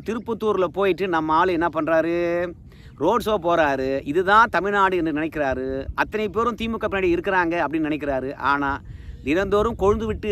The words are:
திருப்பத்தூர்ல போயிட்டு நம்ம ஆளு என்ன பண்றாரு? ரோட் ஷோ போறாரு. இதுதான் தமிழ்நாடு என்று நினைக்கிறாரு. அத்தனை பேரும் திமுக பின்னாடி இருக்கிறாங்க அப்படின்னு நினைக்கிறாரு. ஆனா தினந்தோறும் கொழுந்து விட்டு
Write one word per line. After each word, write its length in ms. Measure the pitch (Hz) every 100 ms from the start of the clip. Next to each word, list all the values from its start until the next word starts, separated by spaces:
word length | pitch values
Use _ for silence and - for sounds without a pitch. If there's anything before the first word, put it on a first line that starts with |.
| 156
திருப்பத்தூர்ல 640 | 226 208 220 220 190 180 175
போயிட்டு 280 | 196 165 190
நம்ம 260 | 165 156 160
ஆளு 180 | 185 165
என்ன 100 | 170 160
பண்றாரு? 400 | 156 165 160 170 170 170 175 170 - - - -
ரோட் 240 | 156 233 196
ஷோ 80 | 214
போறாரு. 480 | 170 170 151 135 131 139
இதுதான் 480 | 135 160 185 214 226 170
தமிழ்நாடு 400 | 196 202 190 180
என்று 200 | 160 147
நினைக்கிறாரு. 500 | 160 156 139 127 131 135 135
அத்தனை 340 | - 151 214 214
பேரும் 300 | 180 233 220
திமுக 280 | 226 226 214
பின்னாடி 220 | 196 185 170
இருக்கிறாங்க 380 | 180 185 170 170
அப்படின்னு 240 | 143 160 151
நினைக்கிறாரு. 400 | 151 143 131 131 135 131
ஆனா 180 | 143 139 139 - - - -
தினந்தோறும் 560 | 127 165 196 208 214 226
கொழுந்து 260 | 190 220 220
விட்டு 220 | 190 214